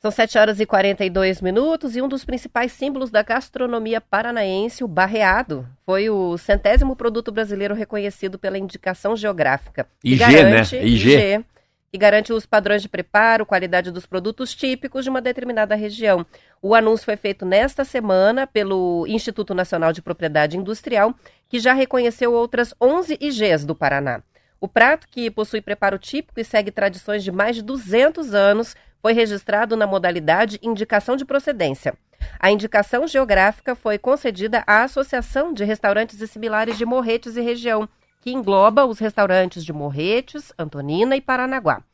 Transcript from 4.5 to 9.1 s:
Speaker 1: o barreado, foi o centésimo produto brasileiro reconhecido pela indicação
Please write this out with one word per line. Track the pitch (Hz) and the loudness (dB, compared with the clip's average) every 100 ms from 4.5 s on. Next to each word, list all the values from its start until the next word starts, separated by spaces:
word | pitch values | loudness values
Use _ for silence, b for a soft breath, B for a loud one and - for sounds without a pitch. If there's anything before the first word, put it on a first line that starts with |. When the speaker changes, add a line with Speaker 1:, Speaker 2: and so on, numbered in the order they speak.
| 190 226 - | -2 -4 -6
Speaker 1:
o | 240 | -6
barreado, | 165 190 220 196 196 254 143 123 - | -2 0 2 2 2 -2 -8 -10 -16
foi | - 190 220 | -4 -2 0
o | 202 180 170 | -2 -2 -4
centésimo | - 202 202 254 269 262 | 0 0 4 4 2 -2
produto | 233 220 226 | -4 -4 -6
brasileiro | 208 214 202 202 | -6 -4 -4 -4
reconhecido | 214 208 214 202 196 196 190 | -4 -6 -6 -6 -8 -10 -6
pela | 190 190 | -6 -6
indicação | 190 - 190 185 196 | -8 -8 -8 -4 -4